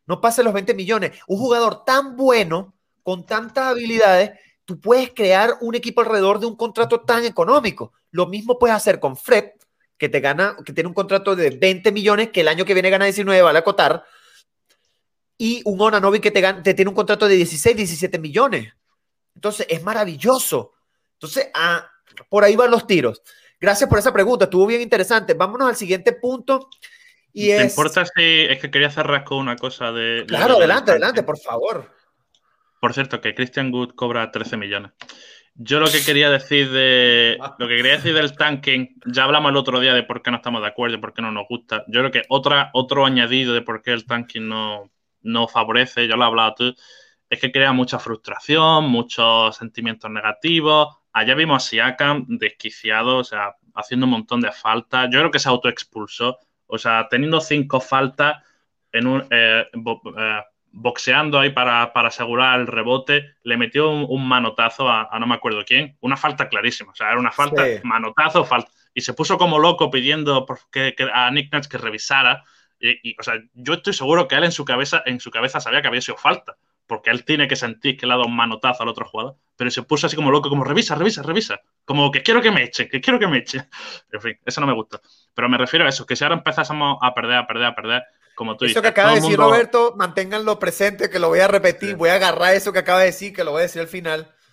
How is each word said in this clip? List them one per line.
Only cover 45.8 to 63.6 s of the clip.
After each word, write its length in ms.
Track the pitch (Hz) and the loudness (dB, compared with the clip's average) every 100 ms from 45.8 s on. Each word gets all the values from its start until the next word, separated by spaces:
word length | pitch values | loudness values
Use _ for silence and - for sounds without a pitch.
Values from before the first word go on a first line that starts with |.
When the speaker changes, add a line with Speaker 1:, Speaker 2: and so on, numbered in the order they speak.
| 127 120 117 | 0 -2 -2
Speaker 2:
ya 80 | 113 | 0
lo 60 | |
has 60 | 120 | 0
hablado 260 | 113 110 | 2 0
tú, 200 | 110 123 127 - - _ _ - | -2 -6 -6 -16 -20 _ _ -10
es 100 | 123 | -6
que 100 | 131 | -2
crea 220 | 135 135 | 0 2
mucha 260 | 127 123 123 | 2 -2 -4
frustración, 840 | 117 110 - 101 - 156 160 156 | -8 -10 -12 -12 -2 2 4 2
muchos 720 | 147 117 120 - 113 113 110 110 | 2 0 -2 0 2 4 2 -2
sentimientos 520 | 113 - 117 110 110 | -14 -10 -10 -8 -10
negativos. 920 | 107 107 107 160 165 151 151 147 - _ | -6 -6 -4 -2 0 2 2 2 -4 _
Allá 220 | 113 110 | -2 0
vimos 300 | 139 160 135 | 2 2 0
a 40 | - | 0
Siakam 580 | 113 123 127 143 147 123 | -2 -2 0 0 -2 -4
desquiciado, 880 | 117 107 - 107 - 110 110 120 127 | -4 -4 -6 -14 -8 -4 -2 0 -2
o 80 | |
sea, 320 | 120 107 101 - _ | -2 -6 -6 -8 _
haciendo 320 | - - 127 127 | -14 -6 -2 0
un 60 | |
montón 280 | 113 110 120 | 0 -2 -4
de 120 | 110 | -4
faltas. 560 | - 110 117 - 131 127 | -4 -4 -4 -2 -2 0
Yo 80 | 127 | 2
creo 120 | 160 | 2
que 80 | 147 | 0
se 80 | 135 | 0
autoexpulsó. 880 | 123 123 - - 110 104 - 120 127 _ _ _ | 0 -2 -6 -10 -14 -14 -6 -6 -6 _ _ _
O 120 | 113 | -6
sea, 280 | 120 113 113 | 0 0 0
teniendo 300 | 123 151 160 | -2 0 -2
cinco 380 | 156 147 139 127 | 0 -2 0 -2
faltas 640 | - 135 135 - 147 147 _ _ _ _ _ | 0 0 0 0 -2 -2 _ _ _ _ _
en 160 | 117 123 | -2 0
un, 180 | 135 135 | -2 0
eh, 360 | 117 113 113 - | 2 2 2 -2
bo-, 260 | 120 113 113 110 107 | -8 -8 -8 -10 -8
eh, 220 | 110 107 - _ _ | -6 -6 -10 _ _
boxeando 640 | - 120 113 - 135 156 143 | -8 -6 -4 0 2 2 2
ahí 120 | 139 | 2
para, 420 | 139 123 120 117 | 0 0 0 0
para 160 | 123 117 | 0 -2
asegurar 500 | - 117 120 127 127 | -4 -4 0 2 2
el 80 | 120 | 0
rebote, 680 | 113 113 131 131 147 147 _ | -4 -2 -2 0 -2 -2 _
le 140 | 120 | -6
metió 340 | 120 | -2